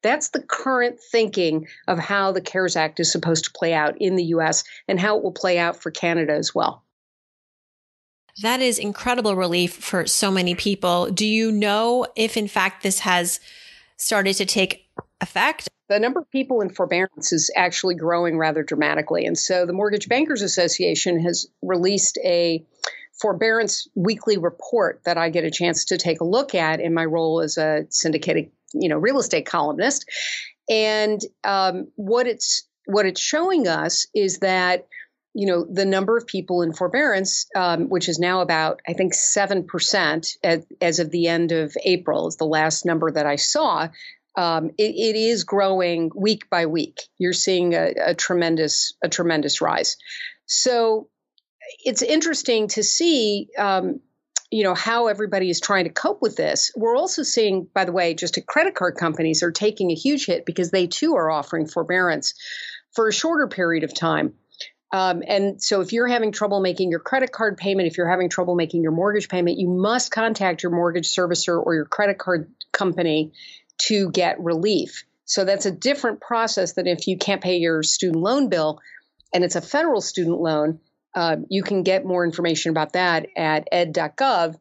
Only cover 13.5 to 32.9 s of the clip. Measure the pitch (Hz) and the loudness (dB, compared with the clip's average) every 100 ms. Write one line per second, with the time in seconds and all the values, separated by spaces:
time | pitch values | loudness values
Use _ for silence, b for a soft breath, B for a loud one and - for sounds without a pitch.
13.5 | B B B B B - 214 196 196 190 | B B B B B -2 2 2 0 0
14.5 | - 190 - _ - - _ - - 262 | 2 0 -2 _ -16 -16 _ -6 0 0
15.5 | 311 - _ _ 208 233 311 320 269 269 | 0 -10 _ _ 2 2 0 -4 -4 0
16.5 | 247 196 - 175 170 190 - - 165 143 | 0 0 -2 0 2 0 -2 -2 0 0
17.5 | - 180 175 185 175 160 170 175 160 160 | 2 0 0 -2 -2 0 0 0 0 0
18.5 | 156 147 151 147 151 151 170 - 175 - | 0 -2 0 0 0 0 -2 0 -2 0
19.5 | 185 175 185 208 202 - 240 311 262 196 | 0 0 0 0 -2 0 0 0 -2 -2
20.5 | - 175 - 180 156 196 170 170 170 - | 0 0 0 0 0 0 0 0 -2 -6
21.5 | _ 180 180 180 202 - - 185 175 170 | _ -2 0 2 2 0 0 0 2 2
22.5 | 160 160 B B B B - 220 175 226 | -2 -6 B B B B -4 -2 0 2
23.5 | 220 214 - - - 180 220 - 202 170 | 2 0 -4 -6 -2 0 0 0 0 0
24.5 | 165 - 240 - - - 165 165 170 160 | -4 -2 0 0 0 -2 0 2 0 -2
25.5 | 156 175 160 - 180 175 160 170 220 277 | 0 0 0 -2 0 0 0 2 0 2
26.5 | 190 160 156 165 165 165 165 160 165 156 | 0 0 0 0 0 0 0 2 2 0
27.5 | 156 156 151 151 - 165 156 156 160 156 | 0 0 0 -2 -2 0 0 0 0 -2
28.5 | _ _ - 180 151 196 277 - 160 - | _ _ -2 0 2 2 2 2 -2 0
29.5 | 175 151 147 180 - - B B B B | -2 -2 0 0 0 -6 B B B B
30.5 | B - 220 214 214 214 208 208 _ - | B -2 2 2 2 0 0 -4 _ -2
31.5 | 196 190 185 - - 196 233 247 220 - | 2 0 0 -8 -10 0 0 2 -2 -2
32.5 | - - _ - | -2 -4 _ -2